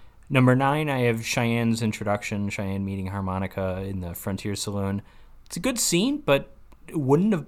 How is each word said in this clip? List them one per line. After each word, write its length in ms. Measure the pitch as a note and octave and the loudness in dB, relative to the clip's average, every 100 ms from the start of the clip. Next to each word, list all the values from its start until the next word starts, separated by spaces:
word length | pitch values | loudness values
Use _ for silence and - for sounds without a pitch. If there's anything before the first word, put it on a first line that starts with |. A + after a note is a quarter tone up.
| - - - | -14 -20 0
Number 260 | C#3 B2+ B2+ | 4 6 6
nine, 340 | C#3 D3+ D3+ | 4 2 0
I 100 | C3 | 2
have 240 | A#2+ A2+ A2 | 2 0 -2
Cheyenne's 560 | - A#2 A#2 A#2 A2+ | 0 0 2 2 2
introduction, 680 | A2+ - G2+ G2+ - G#2 G2+ | 0 -2 -2 -2 -2 -4 -4
Cheyenne 360 | - G2 G2 G2 | -4 -4 -4 -4
meeting 220 | G2 F#2 | -4 -4
Harmonica 720 | G2+ F#2+ F#2+ F#2+ - F#2+ F#2 | -4 -2 -2 -4 -4 -4 -4
in 200 | G2 F#2+ | -6 -6
the 120 | F2 | -6
Frontier 420 | E2+ - G2 G#2 G2 | -8 -6 -4 -4 -4
Saloon. 460 | - G2+ G3 G2+ - - - - - | -4 -2 -2 -2 -6 -16 -20 -20 -14
It's 120 | - | -4
a 20 | |
good 200 | B3 B3 | -2 -2
scene, 380 | - E3+ A#3+ D4 - | 0 2 2 0 2
but 260 | C#3 - - - - - | 2 0 -12 -20 -20 -8
it 100 | E3 | -4
wouldn't 320 | C3 D3 G#3 | 4 4 4
have, 120 | F3+ | 0